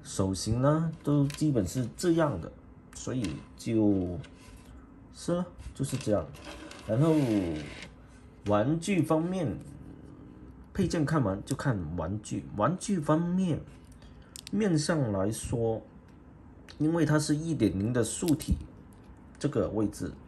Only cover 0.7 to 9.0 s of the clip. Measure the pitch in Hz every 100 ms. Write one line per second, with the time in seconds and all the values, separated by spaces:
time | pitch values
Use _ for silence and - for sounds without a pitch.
0.7 | 156 165 - - 147 139 - 156 127 90
1.7 | 131 117 - 180 165 151 95 - - -
2.7 | - - - - 127 98 - - - -
3.7 | 113 104 98 90 85 - - - - -
4.7 | - - - - - - 175 180 - -
5.7 | - 139 123 - 101 82 - - - -
6.7 | - - 117 160 156 131 104 87 78 71
7.7 | - - - - - - - 98 104 117
8.7 | 165 208 190